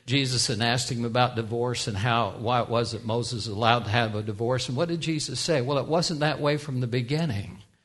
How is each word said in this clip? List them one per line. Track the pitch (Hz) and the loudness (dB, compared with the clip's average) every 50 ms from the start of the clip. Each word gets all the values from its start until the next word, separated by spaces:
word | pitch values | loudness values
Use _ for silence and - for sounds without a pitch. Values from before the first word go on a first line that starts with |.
| _ | _
Jesus | - 120 139 139 127 127 120 - - | 0 2 2 2 2 2 0 0 0
and | 131 101 117 | 0 0 2
asked | 117 120 120 - - | 2 2 2 2 -2
him | 131 117 120 | -2 -2 -2
about | 120 113 123 123 120 123 | 0 2 2 2 2 2
divorce | 113 113 107 113 120 120 123 120 - - - | -2 -4 -2 -2 -2 -2 -2 -2 -2 -4 -4
and | 104 95 | -2 0
how, | 101 123 117 117 113 98 90 - | 0 2 2 2 2 0 -2 -4
why | 117 110 123 120 | -2 0 2 2
it | 110 - | 2 2
was | 117 120 117 104 113 | 0 0 0 0 -4
that | 104 - | -6 -6
Moses | 110 110 120 117 113 123 110 - 117 | -4 -4 -2 -2 -4 -6 -6 -6 -6
allowed | 101 101 117 113 120 120 107 | -4 2 4 4 6 4 2
to | 95 | 2
have | 107 120 117 110 104 | 2 2 2 2 0
a | 107 107 | -4 -4
divorce? | 110 107 101 117 117 127 127 123 - | -4 -4 -2 0 0 0 0 0 -2
And | 127 123 | -2 -2
what | 170 170 | -2 -2
did | 170 170 | -2 -4
Jesus | 135 151 160 151 135 - 120 127 | -2 -2 -2 -2 -2 -4 -4 -4
say? | - - 165 143 | 0 2 2 2
"Well, | 123 131 147 139 | 2 2 0 0
it | 120 127 | 2 2
wasn't | 151 175 165 - 170 147 | 2 2 2 0 0 0
that | 147 156 143 - | 0 0 0 2
way | 147 147 147 | 2 2 0
from | 147 147 - 131 123 | 0 -2 -2 -2 -2
the | 123 117 | 0 0
beginning. | 117 131 123 113 143 156 170 160 110 98 98 87 92 98 - - _ _ _ | 0 0 0 0 0 0 0 0 -2 -4 -4 -6 -10 -14 -18 -20 _ _ _